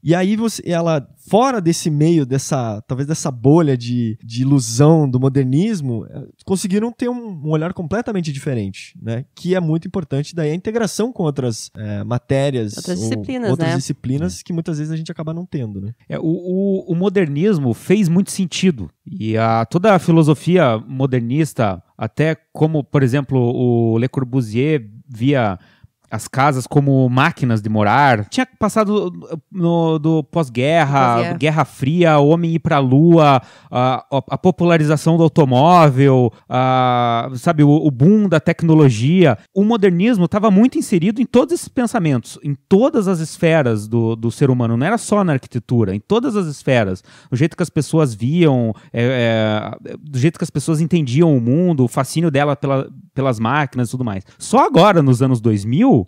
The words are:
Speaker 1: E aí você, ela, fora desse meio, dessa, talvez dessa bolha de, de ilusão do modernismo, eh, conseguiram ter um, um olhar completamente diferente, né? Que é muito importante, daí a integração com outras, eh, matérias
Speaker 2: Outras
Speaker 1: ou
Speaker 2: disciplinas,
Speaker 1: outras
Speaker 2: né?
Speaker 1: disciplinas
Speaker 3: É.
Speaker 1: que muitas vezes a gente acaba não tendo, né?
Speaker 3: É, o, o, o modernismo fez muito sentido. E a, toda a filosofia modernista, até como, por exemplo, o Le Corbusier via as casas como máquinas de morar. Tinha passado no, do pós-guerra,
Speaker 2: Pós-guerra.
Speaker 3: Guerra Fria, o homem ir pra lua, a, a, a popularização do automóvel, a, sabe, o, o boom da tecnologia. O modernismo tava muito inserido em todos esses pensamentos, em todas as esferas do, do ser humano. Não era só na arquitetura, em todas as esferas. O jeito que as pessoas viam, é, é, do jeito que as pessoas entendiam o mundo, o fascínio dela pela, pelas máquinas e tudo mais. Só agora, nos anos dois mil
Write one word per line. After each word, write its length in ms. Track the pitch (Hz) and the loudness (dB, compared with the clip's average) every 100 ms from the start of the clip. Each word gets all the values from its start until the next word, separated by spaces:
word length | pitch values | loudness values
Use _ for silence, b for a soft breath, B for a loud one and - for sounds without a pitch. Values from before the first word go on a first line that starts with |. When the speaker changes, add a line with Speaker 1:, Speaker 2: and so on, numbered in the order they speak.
Speaker 1:
E 140 | 147 | 0
aí 220 | 170 185 214 | 0 0 0
você, 260 | 226 - | -2 -6
ela, 440 | - 170 170 160 120 _ - | -6 -4 -2 -2 -6 _ -2
fora 320 | 202 262 240 | 0 2 0
desse 300 | 165 170 - | -2 -2 -2
meio, 340 | 147 151 170 | 0 2 2
dessa, 560 | 131 131 - 143 117 107 - | 0 -4 -4 -4 -4 -8 -6
talvez 200 | 127 139 | -4 -4
dessa 220 | 156 170 | -4 -6
bolha 440 | 127 117 156 160 127 | -2 2 4 4 0
de, 400 | 120 123 117 110 | -2 -4 -4 -6
de 200 | 113 113 | -10 -4
ilusão 680 | 131 139 113 113 147 165 147 | 0 0 0 2 4 4 2
do 80 | 127 | 0
modernismo, 880 | 135 135 131 135 208 214 139 113 57 | 0 0 0 0 0 -4 -6 -8 -10
eh, 180 | - - _ | -16 -18 _
conseguiram 480 | - 190 196 196 226 | -6 -6 -2 -4 -4
ter 160 | 233 247 | -6 -6
um, 220 | 247 233 175 | -6 -10 -12
um 60 | 147 | -4
olhar 220 | 156 160 | -4 -4
completamente 600 | 180 165 196 247 202 165 | -8 -6 -6 -6 -6 -6
diferente, 640 | 135 151 127 98 95 - - | -8 -6 -6 -6 -10 -20 -16
né? 220 | 110 117 135 | -10 -10 -10
Que 220 | - 170 180 | -12 -4 -2
é 40 | |
muito 280 | 165 160 185 | -2 -4 -4
importante, 480 | 196 165 135 147 170 | -10 -6 -6 -6 -6
daí 140 | 151 | -6
a 20 | |
integração 580 | 160 185 220 214 - 220 | -6 -6 -4 -4 -4 -6
com 120 | 247 | -4
outras, 440 | 165 139 127 110 - - | -4 -2 -4 -6 -12 -12
eh, 280 | 107 104 | -10 -8
matérias 720 | 104 120 _ 135 139 127 110 104 | -6 -8 _ -2 -2 -2 -6 -8
Speaker 2:
Outras 220 | 180 180 | -10 -6
Speaker 1:
ou 40 | 113 | -4
Speaker 2:
disciplinas, 420 | 110 104 254 233 | -6 -6 -6 -2
Speaker 1:
outras 200 | 175 160 | 0 0
Speaker 2:
né? 60 | 131 | -2
Speaker 1:
disciplinas 640 | 135 143 123 135 170 - | -4 -8 -4 -4 -4 -8
Speaker 3:
É. 20 | |
Speaker 1:
que 80 | - | -10
muitas 260 | 170 165 156 | -8 -6 -6
vezes 140 | 151 | -6
a 40 | 160 | -8
gente 140 | 160 | -10
acaba 240 | 170 160 | -10 -10
não 100 | 165 | -10
tendo, 360 | 180 156 117 98 | -10 -8 -8 -8
né? 120 | 101 120 _ | -12 -14 _
Speaker 3:
É, 80 | - | -6
o, 60 | |
o, 680 | 160 160 180 185 196 190 - | -4 -4 -4 -2 -2 -2 -4
o 20 | |
modernismo 800 | 170 190 190 170 143 190 190 135 | -2 -2 0 -2 0 0 0 0
fez 340 | 113 - 196 190 | -4 0 0 2
muito 220 | 170 196 | 2 0
sentido. 580 | - 185 - 190 139 87 _ | -4 -6 -2 -2 -2 -6 _
E 320 | - 95 110 110 | -18 -10 -4 0
a, 280 | 113 113 | 0 0
toda 300 | 117 175 202 190 | 0 0 2 2
a 20 | |
filosofia 800 | - 165 151 156 - 180 147 113 120 | 4 4 4 2 2 2 2 0 -6
modernista, 960 | 135 135 127 117 135 160 - 110 90 _ _ | -4 -2 -2 -2 -2 -4 -2 -2 -2 _ _
até 400 | 113 - 151 156 _ | -10 -2 -2 -2 _
como, 320 | - 156 156 | -2 0 0
por 180 | 131 147 | -2 0
exemplo, 340 | 131 135 135 131 120 | 2 0 -2 0 0
o 460 | 127 123 120 117 113 | 0 0 2 2 0
Le 100 | 127 | -2
Corbusier 800 | - 127 131 113 107 143 151 107 110 - | -4 -4 -4 -4 -2 0 -2 -4 -20 -20
via 500 | 117 123 143 110 90 b b b _ _ | -4 0 0 0 -4 b b b _ _
as 160 | 110 - | -12 -8
casas 400 | - 139 131 123 | -2 0 0 -2
como 400 | 147 139 135 131 | 0 2 2 2
máquinas 500 | 123 135 - 127 113 | 2 0 -2 -2 -2
de 80 | 107 | -2
morar. 560 | 107 104 117 143 117 104 | 0 2 4 4 2 0
Tinha 160 | - 254 _ | -4 -6 _
passado 540 | 214 220 208 208 180 175 - 156 _ | -4 0 0 -2 -4 -10 -16 -16 _
no, 460 | 202 170 170 165 160 | -4 0 0 0 0
do 260 | 151 160 | 0 -2
pós-guerra, 920 | 143 - 147 117 131 170 147 139 131 117 | -2 -4 -4 -2 0 2 2 2 2 2
Speaker 2:
Pós-guerra. 200 | 117 - | -2 -2
Speaker 3:
Guerra 280 | 139 156 143 | -2 0 -2
Fria, 520 | - 139 170 170 151 | -2 -4 2 4 4
o 100 | 143 | 4
homem 260 | 165 170 | 2 0
ir 60 | 165 | -2
pra 180 | 165 156 | -2 0
lua, 640 | 135 135 165 165 151 135 B B B | 2 4 6 6 6 4 B B B
a, 360 | 123 127 131 - | -2 -2 -2 -4
a, 120 | 139 - | -6 -4
a 80 | 139 | -2
popularização 800 | 185 - 170 165 151 151 - 165 | 0 2 2 2 2 0 2 4
do 40 | |
automóvel, 1120 | 165 - 143 127 151 180 156 127 139 131 120 b b | 4 4 4 4 6 6 6 4 4 4 2 b b
a, 840 | 127 127 127 127 123 120 117 123 | -2 0 2 2 0 0 -2 -4
sabe, 280 | 127 170 160 | -6 -4 2
o, 60 | 147 | 4
o 200 | 147 156 | 4 2
boom 360 | 123 143 214 202 | 2 4 4 4
da 140 | 156 | 0
tecnologia. 960 | - 160 170 156 147 107 127 180 165 110 b | 0 -2 2 6 6 4 0 4 4 2 b
O 80 | 190 | -2
modernismo 640 | 208 233 196 170 208 233 170 | 0 2 2 2 0 2 0
tava 240 | 202 214 | 0 2
muito 280 | 190 240 302 | 4 4 0
inserido 420 | 269 185 170 226 | -2 0 0 -2
em 60 | 233 | 0
todos 260 | 240 277 | 2 2
esses 160 | 339 - | -2 -6
pensamentos, 720 | - 240 240 165 131 - - | -4 -2 -2 0 -2 -4 -14
em 120 | 147 139 _ | -10 -10 _
todas 380 | 190 262 285 190 | 4 4 2 -2
as 140 | 180 | -2
esferas 640 | 160 - 170 160 127 110 104 | -4 -2 2 2 2 -2 -2
do, 300 | 117 113 113 | -2 -2 -2
do 140 | 117 | -4
ser 180 | - 139 | 0 0
humano. 300 | 127 117 117 | 2 0 0
Não 80 | 147 | -2
era 100 | 226 | -2
só 260 | - 208 | -2 0
na 120 | 190 | 0
arquitetura, 600 | 135 - 123 - 123 104 | -2 -4 -10 -2 0 0
em 60 | 98 | -2
todas 360 | - 214 262 208 | -2 -2 0 -4
as 100 | 170 | -6
esferas. 580 | 143 - 127 101 92 _ b b | -6 -2 0 0 -4 _ b b
O 60 | 127 | -2
jeito 180 | 160 | -2
que 80 | - | -2
as 60 | 175 | -4
pessoas 440 | - 143 160 147 | -4 -2 0 0
viam, 600 | 107 117 165 165 131 117 107 B | -2 -2 2 2 2 -2 -6 B
é, 800 | - 120 131 117 113 107 107 104 113 | -2 0 0 0 0 0 -2 -6 -12
é, 100 | - - | -16 -18
do 180 | 151 139 | -10 0
jeito 200 | 139 - | 0 0
que 60 | |
as 60 | 170 | -6
pessoas 300 | - 139 156 | -6 -4 -2
entendiam 560 | 165 175 143 123 170 139 | 0 0 0 2 4 2
o 40 | |
mundo, 440 | 117 139 180 156 | 2 0 0 2
o 40 | 123 | 0
fascínio 420 | - 135 156 170 | 0 -4 -2 0
dela 260 | 135 147 139 | 0 -2 -2
pela, 320 | 143 135 139 - - | -2 -4 -4 -12 -14
pelas 240 | - 135 113 | -4 -2 -2
máquinas 500 | 113 139 143 - 120 | -2 -2 -2 -4 -6
e 20 | |
tudo 140 | 131 127 | -4 -6
mais. 180 | 98 - b | -8 -12 b
Só 260 | - 233 | -2 2
agora, 380 | 311 262 196 180 | 2 4 4 4
nos 180 | 139 123 | 4 2
anos 180 | 131 123 | 2 0
dois 280 | 110 107 101 | 0 -2 -2
mil 320 | 135 254 165 | 0 4 2